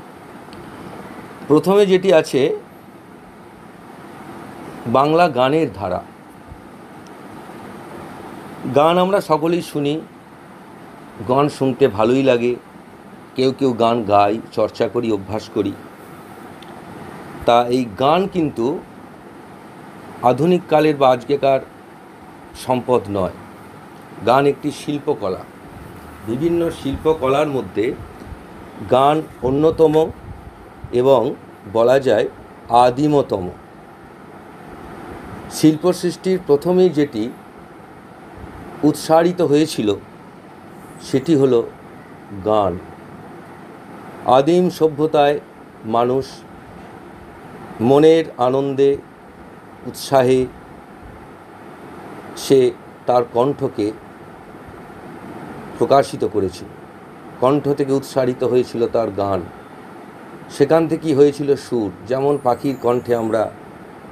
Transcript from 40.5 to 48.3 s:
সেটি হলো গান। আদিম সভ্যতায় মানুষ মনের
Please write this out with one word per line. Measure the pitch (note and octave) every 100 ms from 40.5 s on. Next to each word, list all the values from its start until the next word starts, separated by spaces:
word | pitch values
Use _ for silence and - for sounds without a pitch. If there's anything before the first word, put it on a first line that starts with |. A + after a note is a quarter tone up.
| - - - - -
সেটি | - C3+ - C#3
হলো | C3+ A#2 A2 - - - - - - G2 G#2
গান। | G#2+ F#2+ F2+ - - - - - - - - - - - - - - -
আদিম | B2+ D3 F3 F3+
সভ্যতায় | - D#3 C#3+ D#3 D3+ C#3+ D3 - - - - A2
মানুষ | A2+ B2 C3 C3 - - - - - - - - - - - - - - -
মনের | A#2 C#3 D#3 E3 D#3